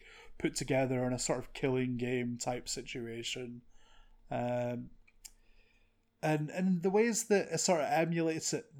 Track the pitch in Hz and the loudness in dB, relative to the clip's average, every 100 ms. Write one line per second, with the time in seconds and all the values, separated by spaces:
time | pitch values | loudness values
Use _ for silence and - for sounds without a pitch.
0 | - - - - 165 - 143 151 170 127 | -20 -20 -16 -4 -2 -2 0 2 2 2
1 | 123 127 - 127 - - 139 131 127 120 | 0 0 0 -2 -4 -2 0 2 0 -2
2 | 123 127 120 120 - 123 - - 120 131 | 0 0 -2 -2 -4 -4 -4 -8 -8 -8
3 | 117 117 117 127 123 120 - - - - | -8 -8 -6 -6 -8 -12 -18 -20 -20 -20
4 | - - - 123 120 123 120 120 123 - | -20 -20 -6 -2 0 0 0 -4 -8 -14
5 | - - - - - - _ _ _ _ | -20 -20 -20 -20 -20 -20 _ _ _ _
6 | _ _ 156 151 151 180 190 180 190 202 | _ _ 0 0 0 0 2 2 4 4
7 | 233 220 - 202 - 160 - 170 131 151 | 4 2 4 2 2 0 2 2 4 4
8 | 165 165 160 160 - 143 - 139 | 4 2 2 0 -2 -4 -4 -4